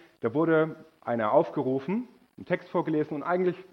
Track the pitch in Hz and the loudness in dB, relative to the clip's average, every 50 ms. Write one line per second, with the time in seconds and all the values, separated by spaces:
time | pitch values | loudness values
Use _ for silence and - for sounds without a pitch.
0 | - - _ - - 117 110 147 165 156 160 156 160 160 - - - - _ _ | -20 -20 _ -6 -4 -2 0 2 2 4 4 4 2 0 -4 -12 -18 -20 _ _
1 | - - 120 117 110 107 120 151 165 - - 151 131 127 131 135 - - 190 233 | -6 -4 -2 0 2 4 4 4 4 2 -2 -2 -2 0 -2 -2 -2 -2 -4 -4
2 | 247 - - _ _ _ - - - - 180 175 - - - 180 151 160 156 151 | -4 -8 -16 _ _ _ -20 -12 -6 -4 -4 -4 -4 -4 -4 -2 -2 0 0 -2
3 | 151 151 160 147 - 165 180 185 185 180 170 - - - | -2 -2 -4 -6 -4 -2 0 0 0 0 -2 -4 -12 -18